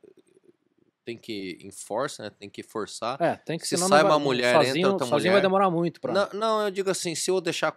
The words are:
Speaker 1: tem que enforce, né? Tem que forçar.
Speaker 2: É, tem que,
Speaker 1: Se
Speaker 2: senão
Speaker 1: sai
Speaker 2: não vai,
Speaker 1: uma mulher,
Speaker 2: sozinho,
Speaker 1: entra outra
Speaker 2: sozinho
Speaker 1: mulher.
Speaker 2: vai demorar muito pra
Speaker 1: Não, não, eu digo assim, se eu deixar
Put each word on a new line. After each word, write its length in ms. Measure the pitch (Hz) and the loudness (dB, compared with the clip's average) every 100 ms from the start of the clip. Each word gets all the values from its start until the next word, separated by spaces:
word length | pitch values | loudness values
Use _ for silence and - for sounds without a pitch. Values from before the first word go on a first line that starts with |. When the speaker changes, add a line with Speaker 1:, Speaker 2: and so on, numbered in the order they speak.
| - _ _ _ _ _ _ _ _ _ | -20 _ _ _ _ _ _ _ _ _
Speaker 1:
tem 140 | - 117 | -14 -14
que 400 | - 107 95 82 | -8 -8 -8 -10
enforce, 600 | 98 - - - 143 - | -14 -16 -6 -4 -4 -8
né? 80 | 107 | -14
Tem 200 | - 101 | -14 -16
que 140 | - | -14
forçar. 580 | - 113 98 - 113 135 | -10 -8 -8 -6 -6 -2
Speaker 2:
É, 140 | 165 - | -2 -2
tem 240 | - 165 | -6 -8
que, 80 | - | -4
Speaker 1:
Se 80 | 175 | -2
Speaker 2:
senão 120 | 185 | 4
Speaker 1:
sai 120 | 151 | 4
Speaker 2:
não 80 | 156 | 6
vai, 80 | 151 | 4
Speaker 1:
uma 60 | |
mulher, 320 | 143 123 123 123 | 2 2 4 4
Speaker 2:
sozinho, 220 | 131 139 | 4 2
Speaker 1:
entra 140 | 185 | 2
outra 160 | 190 165 | 0 0
Speaker 2:
sozinho 240 | 147 180 | 0 4
Speaker 1:
mulher. 20 | |
Speaker 2:
vai 80 | 196 | 4
demorar 280 | 190 190 196 | 4 4 2
muito 320 | 165 170 - | 2 -2 -4
pra 120 | - | -2
Speaker 1:
Não, 160 | 190 196 | 0 -2
não, 280 | 190 220 220 | -2 -2 0
eu 80 | 208 | 0
digo 180 | 185 196 | -2 -2
assim, 240 | 180 180 | -2 -4
se 160 | 156 - | -4 0
eu 100 | 185 | 0
deixar 340 | 170 151 156 | 0 -2 -2